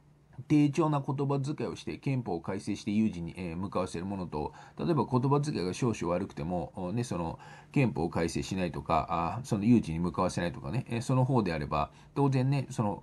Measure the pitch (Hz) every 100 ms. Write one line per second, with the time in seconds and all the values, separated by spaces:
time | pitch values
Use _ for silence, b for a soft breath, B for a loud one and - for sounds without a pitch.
0 | _ _ _ - - 151 147 139 156 147
1 | 135 139 139 139 135 147 107 76 - 80
2 | 139 131 110 85 - 98 - 101 - 104
3 | 110 87 82 82 90 82 95 104 92 85
4 | 95 98 85 76 76 B B - 151 156
5 | 107 123 135 143 147 107 90 90 123 107
6 | 85 90 95 - 78 90 - - 90 113
7 | 117 90 82 - B B B 147 123 73
8 | 85 - 82 - 69 95 90 73 73 80
9 | - 85 85 120 135 107 110 117 80 82
10 | 87 87 92 - 87 - 69 110 - 117
11 | - 131 127 131 95 80 73 76 71 B
12 | B - 139 131 131 139 127 - 104 95